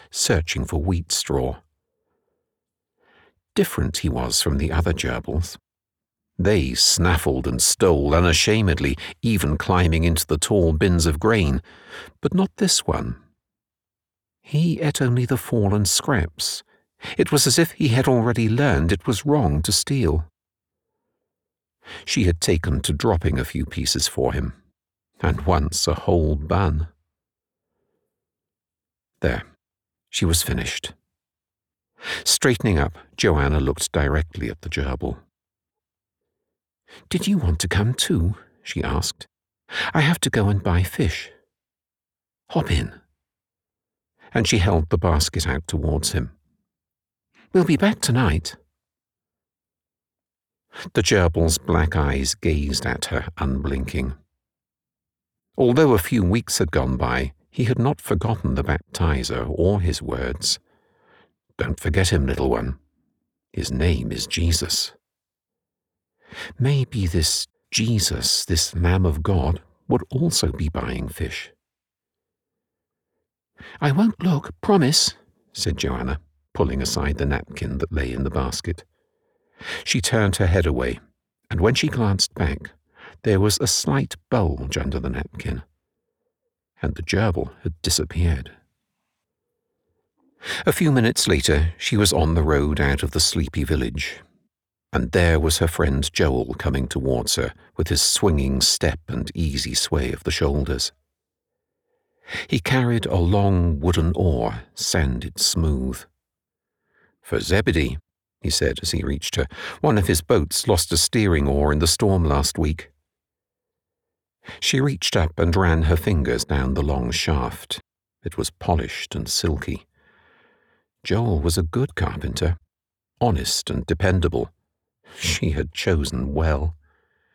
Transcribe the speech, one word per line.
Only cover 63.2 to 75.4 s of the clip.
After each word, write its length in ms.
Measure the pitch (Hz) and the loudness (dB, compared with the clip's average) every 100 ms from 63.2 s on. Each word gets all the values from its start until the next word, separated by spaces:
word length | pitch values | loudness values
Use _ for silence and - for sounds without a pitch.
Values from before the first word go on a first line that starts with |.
| _ _ _ | _ _ _
His 180 | - - | -8 -4
name 400 | 65 87 69 58 | 0 2 2 -2
is 140 | - - | -6 -6
Jesus." 680 | 82 82 82 73 - - - _ _ _ _ _ _ _ _ _ _ _ _ _ - - - | -2 0 0 -2 -4 -6 -10 _ _ _ _ _ _ _ _ _ _ _ _ _ -16 -12 -2
Maybe 480 | 127 139 127 113 90 | 0 2 0 -2 0
this 400 | 87 76 - - _ - | 0 0 -2 -6 _ -6
Jesus, 720 | - 113 110 87 82 - - - | -2 0 0 0 -2 -2 -2 0
this 300 | 85 - 85 | -2 -2 0
Lamb 280 | 87 92 | 2 2
of 200 | 90 73 | 2 0
God, 400 | 87 92 67 82 _ _ - | 0 0 0 -2 _ _ -2
would 160 | - - | -2 -2
also 400 | 131 165 - 71 | -2 0 0 -2
be 180 | 65 76 | -2 -4
buying 400 | 67 62 62 60 | -4 -6 -6 -8
fish. 420 | - 80 - - _ _ _ _ _ _ _ _ _ _ _ _ _ _ _ _ _ _ _ _ _ - - | -6 -8 -8 -14 _ _ _ _ _ _ _ _ _ _ _ _ _ _ _ _ _ _ _ _ _ -18 -2
"I 100 | 147 | 0
won't 300 | 143 220 - | 4 2 2
look, 320 | 180 143 - - | 0 0 -2 -6
promise," 540 | - 196 131 160 - - _ _ | 2 4 4 2 0 -4 _ _